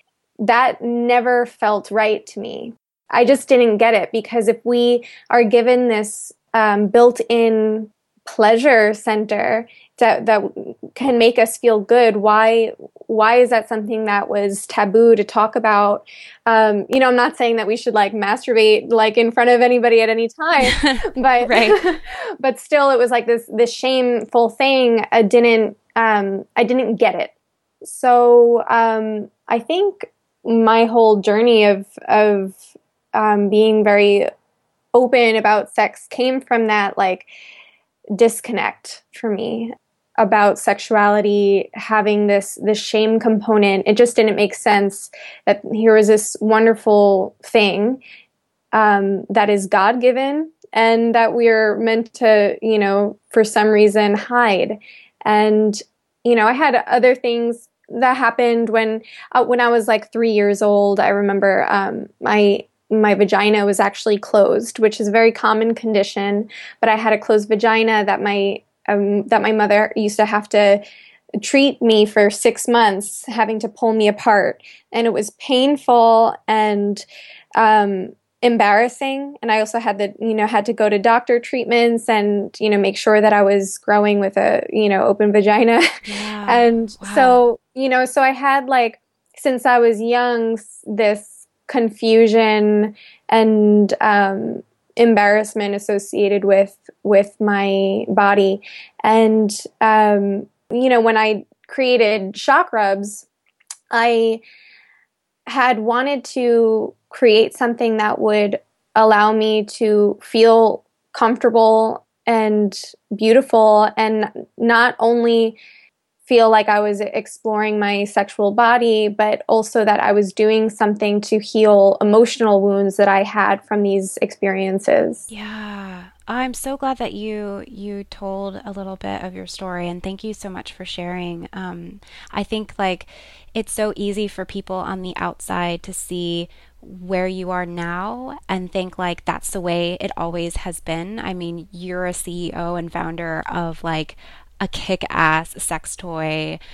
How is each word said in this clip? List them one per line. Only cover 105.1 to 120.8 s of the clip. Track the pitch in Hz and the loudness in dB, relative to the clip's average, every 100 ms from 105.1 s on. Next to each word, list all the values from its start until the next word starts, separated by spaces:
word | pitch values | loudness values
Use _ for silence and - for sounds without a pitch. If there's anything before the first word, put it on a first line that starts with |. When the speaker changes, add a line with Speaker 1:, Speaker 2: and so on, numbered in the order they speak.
| _ _ _ - | _ _ _ -10
Speaker 1:
had | 254 254 220 | -2 0 0
wanted | 220 233 269 277 | -2 -2 -2 -4
to | - - 240 233 226 220 220 - _ | -6 -4 0 2 2 0 -4 -10 _
create | - 240 214 226 | 0 4 4 2
something | - 240 233 233 220 | 0 -4 -2 -2 -2
that | 214 - | -2 -2
would | 220 208 208 202 _ _ _ | -2 0 -2 -4 _ _ _
allow | - 220 214 214 | 2 4 4 4
me | 220 214 214 | 2 0 -2
to | 208 - 220 208 208 208 | -4 -4 0 2 2 -2
feel | - 226 226 226 220 - _ _ _ | -4 2 4 6 4 0 _ _ _
comfortable | - - 247 240 226 226 220 220 - _ _ - | -2 -2 0 0 4 4 4 0 -4 _ _ -4
and | 226 214 214 208 190 - - - | -2 0 0 -2 -4 -16 -18 -12
beautiful | 202 220 233 269 226 214 214 214 - | -2 4 4 4 4 6 4 2 0
and | 220 220 214 - - - | -2 -2 -4 -8 -16 -4
not | 233 233 247 - | 0 2 2 0
only | 226 240 233 226 226 220 - - _ _ _ _ | 0 0 2 2 0 -4 -20 -20 _ _ _ _
feel | - 240 226 | 0 4 4
like | 220 208 | 4 2
I | 208 | 0
was | 208 202 | 0 -4
exploring | 208 - 214 - 220 214 214 214 | -6 -8 -10 -10 -6 -4 -2 -2
my | 202 202 | -2 -4
sexual | 202 208 196 - 202 | -4 -4 -4 -2 -2
body, | 208 233 247 233 220 214 | 2 2 2 2 0 -2
but | 208 214 214 - | -2 -2 -2 0
also | 226 214 233 | -2 0 -2
that | 214 208 | 0 0
I | - | 0
was | 202 196 | 0 0
doing | - 214 220 220 | 0 0 0 -2
something | 214 | -2